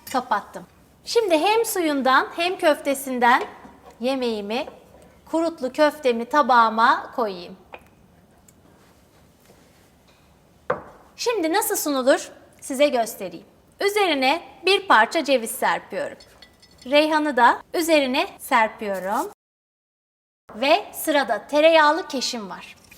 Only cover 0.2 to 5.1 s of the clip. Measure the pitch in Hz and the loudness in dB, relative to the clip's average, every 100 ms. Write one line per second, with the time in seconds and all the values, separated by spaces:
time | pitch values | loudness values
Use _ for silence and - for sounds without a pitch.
0.2 | 247 202 - 185 180 _ _ _ - 466 | -2 -4 -6 -18 -18 _ _ _ -2 0
1.2 | 427 311 370 440 453 381 320 285 254 262 | 2 2 2 0 0 -2 -2 0 2 2
2.2 | 415 - 349 370 330 285 285 269 269 247 | 0 -4 -4 0 0 0 -2 -4 -4 0
3.2 | 240 269 427 - - - - - 240 269 | 4 4 0 -14 -20 -20 -20 -8 -4 -2
4.2 | 247 214 202 240 320 - - - - | -4 -6 -6 -6 -8 -14 -20 -20 -20